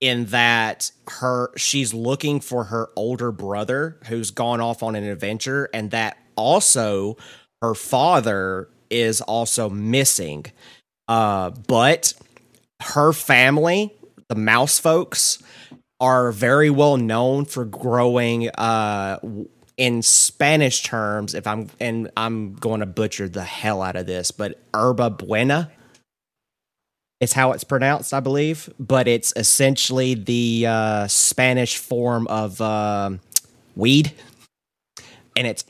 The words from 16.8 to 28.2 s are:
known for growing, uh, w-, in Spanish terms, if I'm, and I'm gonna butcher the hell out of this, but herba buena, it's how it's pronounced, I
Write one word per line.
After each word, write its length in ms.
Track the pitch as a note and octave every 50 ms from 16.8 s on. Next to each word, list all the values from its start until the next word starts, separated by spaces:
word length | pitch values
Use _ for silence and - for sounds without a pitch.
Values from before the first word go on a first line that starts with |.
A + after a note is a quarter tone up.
| D3 D3 C#3+
known 480 | B2+ A#2 A2 A2+ A#2 B2 C3 C3+ C#3 C#3+
for 220 | C#3+ - C3 B2
growing, 840 | G#2+ F#2+ - - B2+ A#2 B2 A#2+ B2 A#2+ B2 A#2+ A#2 A#2 A#2 A#2 A#2
uh, 680 | - - A2 A2+ A2+ A2 G#2+ G#2 G#2 G2+ G2 G2 G2 - -
w-, 260 | A2+ G#2 G2+ - - _ _ _ _ _
in 260 | - B2+ B2 A#2+ A#2 A2+
Spanish 800 | - - - - - - _ C#3+ D3 D#3 D#3 D3 B2+ A#2 - -
terms, 520 | - - A2+ G#2+ G#2 G#2 G#2+ G#2 F#2+ -
if 120 | G2+ F#2
I'm, 220 | G#2+ G#2+ A2 G#2+ - - _
and 300 | A#2+ A#2 A2+ A2+ A2 - -
I'm 380 | A2 A2+ A2+ A2+ A2 G#2+ G2 G2
gonna 300 | - - A2+ A2+ G#2+ G#2
butcher 420 | F#2+ F2 A2+ A2 G#2 - - G2+ F#2
the 140 | E2+ G2 F2+
hell 360 | F2 - - - G#2+ G#2 F#2+
out 160 | F#2+ F#2 F2+
of 80 | F#2 F2+
this, 240 | F#2 F2+ F2+ F2+ -
but 300 | - - G#2 G2+ - - _ _ -
herba 340 | G#2+ A2+ B2+ B2 G#2+ A#2+ A#2
buena, 640 | G2+ - F#2+ F#2 G#2+ G#2+ A#2+ C3+ C#3+ E3 E3+ D3+ - _ _ _ _ _ _ _ _ _ _ _ _ _ _ _ _ _ _ _ _ _ _ _ _ _ _ _ _ _
it's 140 | B2 A#2+ -
how 200 | C3 C3 C3 -
it's 120 | - -
pronounced, 480 | - C#3 C3+ C3+ C#3 D3 - - - C#3+
I 80 | C#3